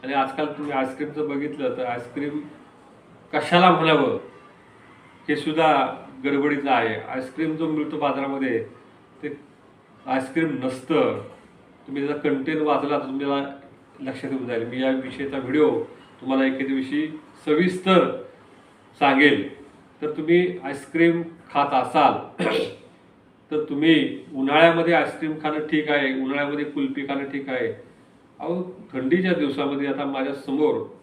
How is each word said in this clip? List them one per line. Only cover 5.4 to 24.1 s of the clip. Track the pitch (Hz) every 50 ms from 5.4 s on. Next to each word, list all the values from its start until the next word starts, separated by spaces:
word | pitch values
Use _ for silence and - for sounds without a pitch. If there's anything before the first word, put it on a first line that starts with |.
| - 160 151 160 160 151 147 139 135 - - - - - - - -
गडबडीचं | 143 139 139 139 147 143 135 135 139
आहे. | 127 120 113 110 110 104 - -
आईस्क्रीम | 127 131 127 - - 160 165 160 156
जो | 156 165 156
मिळतो | 151 151 147 139 - 151
बाजारामध्ये | 143 139 131 135 139 139 139 135 135 127 117 113 110 - - - - - - - - - - - -
ते | 147 143 - - - - _ - - - _ _ _ - - -
आईस्क्रीम | 135 131 135 131 - - 165 165 156 139 123 127
नसतं. | 131 123 - - - 160 147 127 117 - - - - - - - - - - - - - - - -
तुम्ही | 135 143 139 143
त्याचा | 147 147
कंटेंट | - 147 139 135 135 151 160 160
वाचला | 151 147 143 135 143 143 147 143
तर | 135
तुम्हाला | 131 135 139 143 139 139 143 139 - - - - - - - - - - -
लक्षात | 139 131 123 - - 131
येऊन | 139 131 123
जाईल. | 117 120 113 113
मी | 120 127 127
या | 131 135
विषयाचा | 131 131 127 127 - 135 139 135 143 139
व्हिडिओ | 123 120 135 151 151 135 - - - - - - - - - -
तुम्हाला | 123 131 135 135 135
एके | 131 135 135 135
दिवशी | 135 135 135 127 127 139 147 156 156 156 - - - - - -
सविस्तर | - 151 156 180 180 - - - 190 190 170 - - - - - - - - - - - - - - - _ - - - -
सांगेल. | 147 139 131 135 147 143 110 101 98 95 - - - - - - - - - -
तर | - 151
तुम्ही | 151 160 156 156 170 175 180 180 180 - -
आईस्क्रीम | 135 139 139 - - - 165 165 170 165 170 170 - - - - - -
खात | 147 143 143 139 131 127
असाल | - - 160 143 127 - - - - - - 180
<clears throat> | - - - - - - - - - - _ _ _ _ _ _ _ _ _ _ _
तर | 151 151 151
तुम्ही | - 143 139 151 165 165 151 131 -